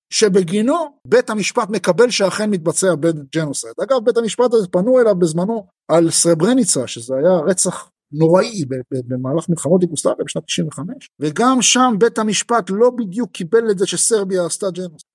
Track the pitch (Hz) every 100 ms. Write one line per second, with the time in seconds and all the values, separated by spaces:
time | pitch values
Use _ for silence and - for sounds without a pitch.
0 | _ - 214 190 170 208 226 330 302 -
1 | - 226 247 214 180 - 202 208 185 170
2 | 240 196 190 - 214 196 160 - 190 156
3 | 165 160 139 160 151 131 113 117 208 262
4 | 220 226 226 - 240 233 185 180 208 254
5 | 226 190 175 160 190 226 - _ - 160
6 | 165 - 170 165 185 262 202 143 117 120
7 | 117 131 160 185 151 185 185 - - _
8 | _ 147 160 180 233 214 135 131 123 131
9 | 120 127 127 156 170 160 139 190 175 151
10 | 180 - - 160 - - 160 - 180 269
11 | - _ 147 147 240 262 202 247 254 208
12 | 226 226 214 190 - 233 185 196 240 247
13 | 214 185 233 - 170 226 226 190 196 175
14 | - 214 196 185 170 - 202 175 180 151
15 | -